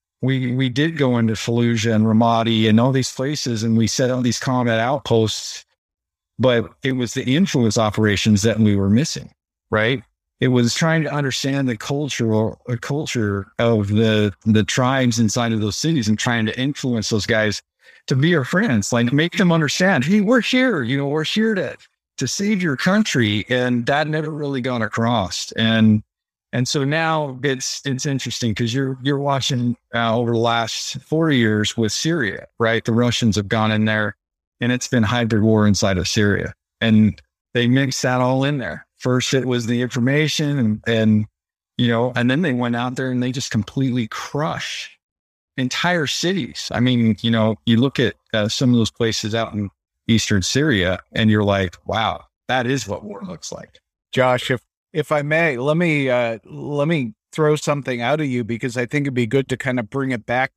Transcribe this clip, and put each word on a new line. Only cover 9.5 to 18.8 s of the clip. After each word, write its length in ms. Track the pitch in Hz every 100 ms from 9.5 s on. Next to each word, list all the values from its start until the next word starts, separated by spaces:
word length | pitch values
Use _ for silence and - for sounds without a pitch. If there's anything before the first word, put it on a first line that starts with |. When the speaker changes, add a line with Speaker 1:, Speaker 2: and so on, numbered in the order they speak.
| _ _
Speaker 1:
right? 320 | 107 110 131 - _ _ _
It 80 | 127
was 260 | 123 120
trying 280 | - 165 160
to 100 | 147
understand 520 | 147 139 - 139 139 131
the 120 | 113
cultural, 840 | - 143 143 - 113 110 110 - -
uh, 80 | 117
culture 760 | - 143 151 127 104 98 98 -
of 300 | 117 113 101
the, 460 | 104 113 107 104 -
the 200 | 107 107
tribes 540 | 101 - 127 135 127 113
inside 340 | 107 123 117
of 100 | 110
those 160 | 104 -
cities 300 | 156 160 107
and 100 | 107
trying 260 | 127 117
to 160 | 110 120
influence 480 | 135 - 131 117 -
those 160 | 110
guys 380 | - 110 107 98 - _ - - -
to 100 | 131
be 180 | 160
our 100 | 165
friends, 480 | 127 180 226 113